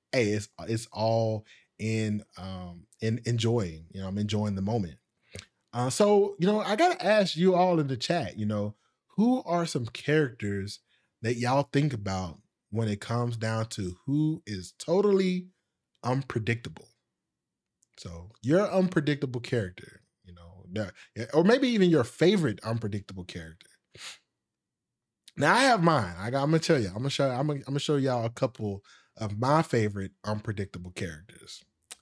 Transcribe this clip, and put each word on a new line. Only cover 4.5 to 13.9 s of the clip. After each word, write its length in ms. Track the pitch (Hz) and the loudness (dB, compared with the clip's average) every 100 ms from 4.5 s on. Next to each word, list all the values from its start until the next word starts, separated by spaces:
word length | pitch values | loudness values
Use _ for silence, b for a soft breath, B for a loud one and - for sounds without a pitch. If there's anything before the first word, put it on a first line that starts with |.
the 80 | 98 | -2
moment. 340 | 98 117 87 - _ _ B B B B _ | -2 -2 -4 -10 _ _ B B B B _
Uh, 180 | 226 247 | -4 -2
so, 460 | - 208 202 202 - | 2 6 6 4 2
you 80 | 180 | 2
know, 140 | 214 | 2
I 160 | 190 220 | 0 4
gotta 280 | 359 - | 4 4
ask 320 | 185 214 185 151 | 2 4 2 2
you 180 | 185 175 | 4 6
all 240 | 185 170 | 4 4
in 80 | 139 | 2
the 80 | 123 | -2
chat, 420 | - 170 101 107 | -2 -2 -2 -4
you 80 | 107 | -2
know, 300 | 104 104 - _ _ _ - | -2 -4 -8 _ _ _ 0
who 260 | 233 254 | 2 2
are 220 | 170 175 170 | 0 -2 0
some 200 | 143 113 | -4 -6
characters 920 | - - 156 135 117 104 101 101 - _ _ _ _ | -6 2 2 2 -2 -6 -4 -6 -12 _ _ _ _
that 120 | 113 | -4
y'all 340 | 117 120 139 139 | -2 0 0 2
think 200 | 143 147 | 0 0
about 460 | 117 98 95 90 78 _ _ _ | -2 -4 -4 -4 -10 _ _ _
when 160 | 107 110 | -4 -2
it 140 | 104 | -4
comes 360 | - 120 120 117 | -4 -2 -2 -4
down 300 | 110 113 113 | -4 -2 -4
to 260 | - 90 | -6 -8